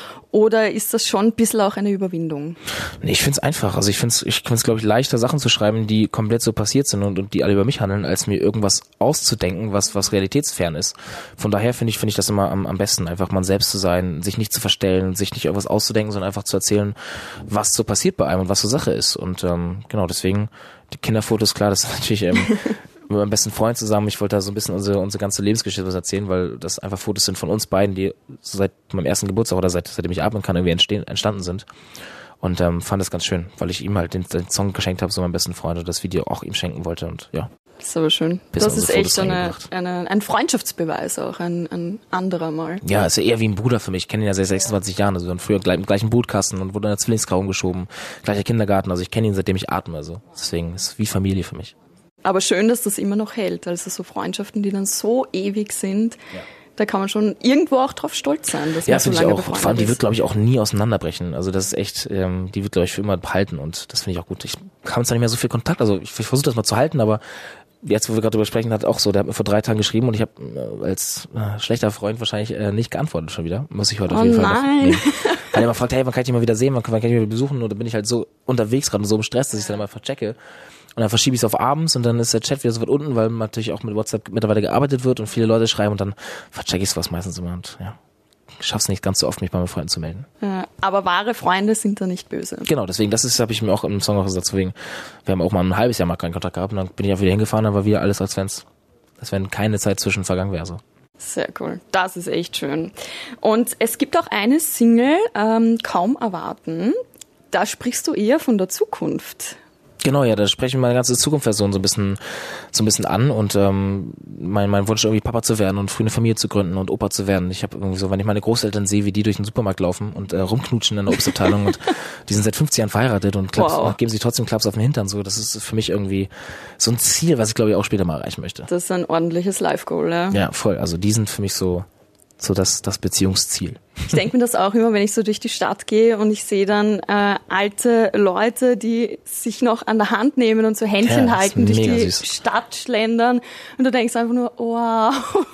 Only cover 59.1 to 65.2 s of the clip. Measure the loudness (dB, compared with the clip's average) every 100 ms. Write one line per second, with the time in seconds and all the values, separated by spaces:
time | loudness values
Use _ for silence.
59.1 | 2 4 2 0 -2 0 2 2 2 2
60.1 | 2 2 2 4 4 2 2 2 0 -2
61.1 | -6 -6 -4 -2 0 -2 -4 -4 -6 -6
62.1 | -2 -2 -2 -4 -4 -2 0 0 -2 -2
63.1 | -2 0 0 0 -4 -8 -8 -6 -6 -4
64.1 | -6 -6 -10 -8 -12 -14 _ -4 -2 0
65.1 | 2